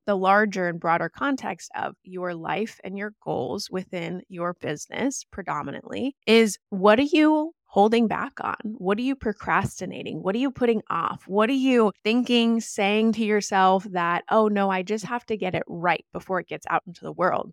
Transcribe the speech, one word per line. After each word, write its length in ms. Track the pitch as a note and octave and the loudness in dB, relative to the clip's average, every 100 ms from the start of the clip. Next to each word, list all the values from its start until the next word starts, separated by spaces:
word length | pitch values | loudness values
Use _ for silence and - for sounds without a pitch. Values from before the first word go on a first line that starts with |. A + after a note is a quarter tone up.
the 120 | - G3 | -2 2
larger 500 | F#3 G3+ G#3+ F#3+ F3 | 4 4 4 0 -4
and 140 | E3+ | -2
broader 280 | E3+ E3 E3 | 0 0 0
context 640 | - C#4 C4+ G#3 E3+ - - | -4 -4 -2 -6 -10 -10 -8
of 180 | - - | -8 -10
your 320 | - F3+ F3+ | -14 -8 -8
life 460 | E3 E3 E3 A3+ - | -6 -4 -4 -4 -8
and 160 | F#3+ G3 | -12 -10
your 160 | G#3 G#3+ | -10 -8
goals 480 | - D#3 B2+ G3+ - | -6 -4 -4 -6 -6
within 520 | F#3 F#3+ F3+ E3+ F3+ - | -8 -8 -8 -8 -8 -10
your 260 | F3+ F3 | -8 -6
business 680 | F3 - D3+ - - C4 - - | -6 -8 -8 -8 -6 -4 -4 -10
predominantly, 840 | - E3+ D3 C#3 - - G3 B3+ - - | -12 -8 -8 -8 -12 -10 -6 -6 -4 4
is 320 | A3+ A3 - _ | 4 4 0 _
what 260 | G3 G3+ A3+ | 2 4 6
do 80 | |
you 480 | C#4+ D#4 D4+ D#4 D#4+ - _ | 4 4 6 4 0 -8 _
holding 400 | G3 G#3+ A#3 A3 | 2 4 4 2
back 240 | - C4 - | 0 -6 -6
on? 160 | - - | -6 -6
What 340 | G#3+ G#3+ F3+ G3+ | -8 -6 -2 -2
are 40 | |
you 120 | B3+ | -2
procrastinating? 1080 | C4+ A3+ G3+ - E3+ G3 - F#3 - - D#3 | -2 -6 -6 -2 0 0 -6 -10 -8 -8 -6
What 120 | F3+ | -4
are 40 | A3 | -2
you 120 | C4+ | -2
putting 320 | B3 A#3+ G#3+ - | 0 0 0 -2
off? 380 | E3+ - - - | -2 -2 -6 -4
What 220 | G3 A3 | 0 2
are 20 | |
you 400 | C4+ C4 B3 G#3+ - | 2 4 4 4 0
thinking, 580 | G#3+ A#3+ A#3+ A#3+ A#3 A3+ | 0 0 2 2 4 0
saying 520 | - - G3 G#3+ A3+ | -2 -2 0 2 2
to 120 | A3 | 2
yourself 600 | G#3+ G#3+ - G3 F#3+ F#3+ G3 | 0 0 2 4 6 4 0
that, 320 | F3+ E3+ F3 - | -2 0 -2 2
"Oh 180 | A3 G#3+ | 2 4
no, 220 | G3+ G3 | 2 2
I 120 | F#3 | 0
just 220 | F#3 A3 | -2 -6
have 200 | - A#3+ - | -6 -8 -6
to 100 | G#3+ | -4
get 180 | F#3 | -2
it 80 | E3+ - | -4 -4
right 380 | E3+ F3 E3 - | -2 0 0 -4
before 280 | F3 - F#3 | -12 -4 -4
it 80 | E3 | -4
gets 180 | D#3 - | -10 -2
out 140 | E3 - | -2 -4
into 160 | E3+ | -10
the 100 | D#3 | -10
world"? 400 | D#3+ F3 - - | -2 0 0 -4